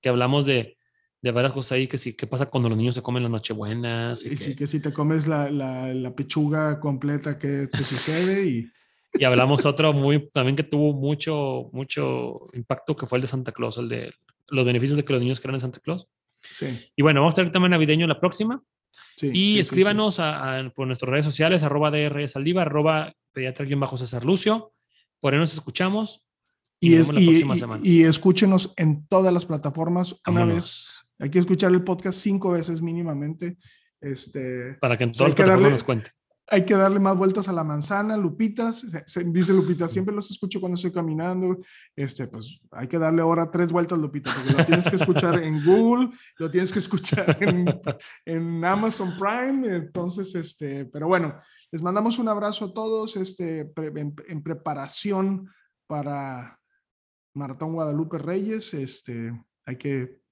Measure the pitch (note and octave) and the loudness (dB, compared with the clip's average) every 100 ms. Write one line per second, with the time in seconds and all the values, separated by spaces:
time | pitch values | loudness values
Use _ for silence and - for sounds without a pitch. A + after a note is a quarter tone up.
0 | C3 B2 B2 C#3+ C#3 B2+ A2 _ _ _ | 0 2 2 2 2 0 -2 _ _ _
1 | _ _ B2 A#2 C3 C3 B2+ C3 C3 A#2+ | _ _ -2 0 0 -2 -4 -2 -2 -6
2 | B2 A2 G#2+ B2+ C#3 C3 A#2 A2 A#2+ B2 | -8 -10 -8 -4 -2 0 0 0 -2 -2
3 | B2 B2 A#2+ A2+ - G#2+ G#2 A#2 A#2+ A#2 | -6 -4 -4 -6 -6 -8 -6 -6 -6 -6
4 | A#2 A#2+ - D3 C#3+ C3 D3 D#3 D3 - | -6 -8 -10 -8 -8 -6 -6 -4 -6 -2
5 | D3+ D#3+ D3 D3+ C#3+ C#3+ C3 B2+ C3 C3 | 0 0 0 -2 -2 -4 -6 -8 -6 -6
6 | B2+ B2+ C#3 D#3+ D3+ D#3 D#3 D3 D3+ C3+ | -8 -8 -6 -2 0 0 -2 -2 -4 -4
7 | C#3+ D3 D3 C#3+ C#3 C#3 C#3 - C3+ B2+ | -4 -4 -6 -6 -4 -4 -4 -4 -4 -4
8 | - D#3+ F#3 G3 F#3+ A#2 A#2 _ _ _ | -4 -2 0 0 0 -2 -6 _ _ _
9 | _ - C3 B2 C3 C#3+ D3 C3+ D#3 C#3+ | _ 2 4 6 6 4 2 4 2 4
10 | C#3 D3 D3 D3 B2+ C#3 D3+ D3 D3+ C#3+ | 4 2 0 0 0 0 0 2 2 2
11 | C#3 D3 - D3+ C#3 B2+ B2 B2 C3+ - | -2 -2 -4 -4 -4 -6 -8 -10 -8 -4
12 | C3+ B2+ A#2+ A2+ - B2+ A#2 C3 - D3 | -2 -2 -6 -10 -14 -14 -6 -6 -4 -6
13 | - B2+ B2+ C3 B2 A2+ A#2 A#2 A#2+ A#2 | -2 -2 -2 -6 -6 -6 -6 -6 -6 -8
14 | A#2+ - _ _ _ C#3 B2 A#2+ C3+ D3 | -10 -16 _ _ _ 0 2 2 2 0
15 | C#3+ C3 A#2+ C3 C3 C3+ B2+ - - F3+ | 0 0 0 -4 -6 -6 -8 -10 -8 -8
16 | - _ _ _ - - C#3+ A#2 - - | -10 _ _ _ -20 -10 -8 -10 -10 2
17 | D3 C#3+ D#3 D#3+ F3 F#3 F3+ F3 D3+ D#3 | 4 6 4 4 2 2 4 4 4 2
18 | E3+ D#3 F3+ - A3 C4+ _ _ _ _ | 2 0 -2 -2 -4 -4 _ _ _ _
19 | - - C#3+ D3+ G3+ G#3+ - F3+ G3 G#3 | -20 -8 -2 2 2 2 2 2 4 4
20 | G#3+ F#3+ D#3 D3+ C3+ C3 C3 - C3 B2+ | 0 0 -4 -2 -4 -4 -6 -6 -4 -4
21 | B2+ C#3 D3+ C#3+ D#3+ F3+ D3 C#3+ D3+ D3+ | 0 0 0 2 2 4 2 2 2 2
22 | D3 C#3+ C#3+ C3 D3 F3+ D#3+ D3 D3+ D#3 | -2 -2 -6 -4 -2 0 0 2 4 2
23 | D#3 _ _ - C3 C3 C#3 C#3 C3+ B2+ | -2 _ _ -8 -8 -6 -4 -2 -2 -4
24 | B2 A#2+ B2 F#3 G#3+ A3+ G#3+ _ _ _ | -8 -4 0 2 2 0 -4 _ _ _
25 | _ _ C#3+ C#3+ E3 D#3 D3 - F#3 G#3 | _ _ 2 2 0 -4 -12 -4 -2 -2
26 | A3 - _ _ _ _ _ _ E3+ E3 | -4 -10 _ _ _ _ _ _ 6 8
27 | D3+ D3 F3 D#3+ C#3+ B2 A#2+ A2 F#3+ E3+ | 8 6 8 8 6 0 -2 -2 6 8
28 | D#3+ D3+ F#3+ F#3 G3+ F#3 F#3+ - D#3+ D3+ | 8 6 4 6 6 4 2 0 0 0
29 | - F#3+ F#3+ F3 F3 D#3 E3+ D3 E3 F3 | 2 4 4 2 -2 -4 -4 -4 -2 -2
30 | F3+ - - F3 E3+ E3+ F3 - - - | -2 -6 -2 2 2 0 -4 -10 -14 -20
31 | _ _ C#3+ F3+ F3 F#3 F#3+ F#3 F#3 F3+ | _ _ 0 2 2 2 4 4 2 -4
32 | F#3+ F#3 G#3 G3 F#3+ F3 E3 E3 E3+ E3+ | -4 -4 -2 0 0 -2 -2 -6 -4 -4
33 | E3 C#3+ D3 D#3+ F3 F3 _ _ _ _ | -4 -6 -6 -8 -10 -12 _ _ _ _
34 | C#3+ C3+ - C#3+ B2+ B2+ B2 C3+ C3 A#2 | -10 -10 -10 -10 -8 -8 -12 -4 -2 2
35 | A#2+ A2+ C#3 C#3 F#3+ F#3+ C#3 C3 A2+ A#2 | 0 4 4 8 8 8 8 6 0 -2
36 | G#2+ _ _ _ - G3+ F#3 G3+ G3 G3+ | -4 _ _ _ 0 2 4 4 4 4
37 | G3 F#3+ F#3+ G3 F#3+ E3+ D#3 D3 D3 G3+ | 2 4 2 2 -2 -2 -2 -4 -4 -2
38 | G#3+ G#3+ F3+ - A3 G#3+ A#3 A3+ A#3 E3 | -2 0 -2 0 -2 0 -4 -4 -10 -12
39 | - F3+ F3 E3+ F3 F#3+ D#3+ E3+ E3+ F#3+ | -8 -6 -2 0 4 4 4 0 -2 -2
40 | F#3+ G#3 G3+ G3 F#3+ F#3+ F3+ F3 F3+ F3+ | -4 -4 -8 -8 -8 -6 -4 -4 -4 -4
41 | E3 D#3 F3 F#3 F#3 F#3 - - _ - | -4 -2 -4 -2 -2 -4 -8 -20 _ -8
42 | C#3 - B2 A2+ A2+ - _ - F3 E3+ | -8 -6 -10 -10 -16 -18 _ -12 -6 -2
43 | D#3+ E3 E3 E3 E3 E3+ F3 F3 E3+ F3 | 0 2 2 0 0 -2 0 0 0 -2
44 | D3+ C#3+ B2+ C3+ C3 C#3 D#3+ E3+ F3 F#3+ | -4 -6 -8 -6 0 2 6 4 4 2
45 | D#3 D#3+ E3+ F3 D#3 D3+ D3+ G3+ A3+ A#3+ | 2 2 4 2 0 0 4 6 6 4
46 | B3+ - - _ D#3+ F3 F#3 G#3 - G3 | 0 -4 -20 _ -2 0 0 -2 -2 -2
47 | - - F3+ D3 G3 F3+ F3 F3+ - - | 0 0 2 2 2 2 0 -2 -6 -8
48 | - - - E3 E3 E3 F3 G3 A3+ A3+ | -12 -18 -6 -4 -4 -2 0 0 0 -2
49 | F#3 F3+ G3 A#3 B3+ C4+ B3 F3 D3+ F#3 | -6 -2 -2 -2 -2 -2 -2 -4 -6 -6
50 | F3 F3+ F#3+ F3 D#3+ - D3 C#3 C3 D3 | -6 -6 -8 -8 -10 -10 -10 -10 -10 -6
51 | D#3 F#3 D#3+ D3 _ _ _ E3 F3 G3 | 0 0 0 -8 _ _ _ -6 -2 0
52 | A3+ A#3 A3 G#3 G#3 G#3 G#3 A3 A3 A3 | 0 -2 -2 -2 -4 -6 -8 -6 -4 -4
53 | G#3+ G3+ F#3+ - E3+ D#3+ D3+ D#3 D#3 D3+ | -4 -6 -8 -8 -8 -8 -10 -10 -10 -8
54 | D3 D3 - D#3 D3+ E3 - C#3+ C3+ - | -10 -10 -12 -12 -8 -8 -8 -8 -10 -8
55 | G#3 F#3+ F#3+ F#3+ F#3+ _ _ _ _ D3+ | -4 -2 -2 -2 -8 _ _ _ _ -8
56 | C#3+ C#3+ C3+ B2+ A#2 _ _ _ _ _ | -6 -8 -10 -12 -16 _ _ _ _ _
57 | _ _ _ C#3+ C#3 C3+ D#3 E3 D#3 D3 | _ _ _ -12 -12 -10 -8 -4 -4 -4
58 | D#3+ E3 D3 F#3 G3+ A3 - D3+ C3 - | -4 -6 -6 -4 -4 -6 -6 -8 -10 -12
59 | - A#2 A#2 A#2 _ _ - C3 C#3+ C3+ | -12 -10 -10 -12 _ _ -16 -10 -6 -6
60 | B2 - _ | -6 -14 _